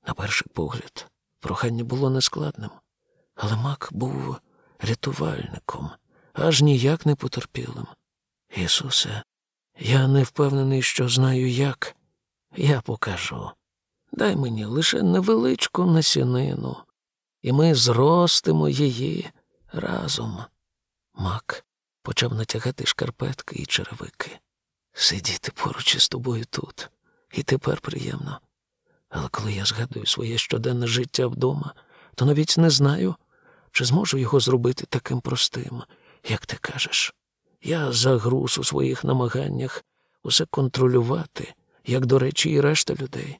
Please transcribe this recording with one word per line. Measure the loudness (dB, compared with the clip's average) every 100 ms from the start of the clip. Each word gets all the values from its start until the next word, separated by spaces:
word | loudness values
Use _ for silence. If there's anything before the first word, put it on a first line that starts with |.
| -8
На |
перший | -8 -2 -4 -4
погляд, | -6 -6 -8 -12 -18 -20 _ _ _
прохання | -6 -2 -2 -2
було | -4 0 0
нескладним, | 2 0 -2 -6 -6 -14 -14 _ _ _ _ _
але | -8 -4 -2
Мак | -2 -6 -8
був | -6 -4 -4 -6 -10 _ _ _ _
рятувальником, | -4 -2 -4 -2 -4 -4 -8 -10 -10 -10 -12 -14 _ _ _
аж | 0 2 6
ніяк | 6 6 4 2 2
не |
потерпілим. | 0 -2 -8 -8 -10 -10 -10 -14 -16 _ _ _ _ _ -4
«Ісусе, | 0 0 0 -2 -2 -6 -10 _ _ _ _ -8
я | 2 4 6
не | 4
впевнений, | 4 2 2 2 2 2
що | 0 0 2
знаю | 4 4 4 2
як. | 2 0 -2 -10 -12 _ _ _ _ _ 0
Я | 2 2
покажу. | 0 -4 -4 -4 -6 -8 -10 -14 _ _ _ _ _
Дай | 0 0 2
мені | -2 -4
лише | -4 0 0 2
невеличку | 2 2 4 2 2 0 -2 0
насінину, | 4 4 4 2 2 0 -2 -4 -6 -10 -16 _ _ _ _ _
і | 0
ми | 4 6
зростимо | 6 4 4 6 6 4 4 2 2 2
її | 2 0 0 -4 -4 -8 _ _ _ _
разом». | -8 -6 -4 -2 -2 -4 -8 -14 _ _ _ _ _ _
Мак | -6 -4 -4 -8 -12 _ _ _ _
почав | -6 -2 -2
натягати | -2 -4 -4 -4 -4 -6
шкарпетки | -2 -4 -4 -6 -6 -10 -12
і | -4
черевики. | -4 -4 -12 -14 _ -14 -14 _ _ _ _ _
«Сидіти | -2 0 0 -4 -6 -8
поруч | -6 -6 -2 -2
із | 2 2
тобою | 0 -4 -4 -6
тут | -8 -10 -14 -16 _ _ _ _
і | -6
тепер | 0 0 0 -4
приємно. | -6 -8 -6 -8 -10 -12 _ _ _ _ _ _ _
Але | -8 -6
коли | -4 -4
я | -2
згадую | -2 -2 -4 -4 -2
своє | -2 -2 -2
щоденне | -2 -2 0 0 0
життя | 0 -2 0 -2
вдома, | 0 0 0 -6 -12 _ -20 -20
то | 0
навіть | 4 4 4 6
не | 6
знаю, | 6 4 4 -2 -4 _ _ _ _ _
чи | -2
зможу | 2 2 2 0
його | 2 2
зробити | 4 2 2 -2 -4
таким | -4 -2 -4
простим, | -2 0 0 -2 -8 -10 -12 _ _ _ -6
як | -6 -6
ти | -10
кажеш. | -8 -6 -2 -2 -2 _ _ _ _ _
Я | -4 -2 0
загруз | 2 4 4 2 0 0 -2
у |
своїх | 0 0 0 0
намаганнях | 0 0 0 -2 -4 -4 -6 -10 _ _ _ _
усе | -2 0
контролювати, | 0 -2 -2 2 4 4 2 -2 -6 -12 -16 -18 _ _ -2
як, | 0 4
до | 4
речі, | 2 0 2
і | 2
решта | 4 2 -2
людей. | -4 -6 -8 -12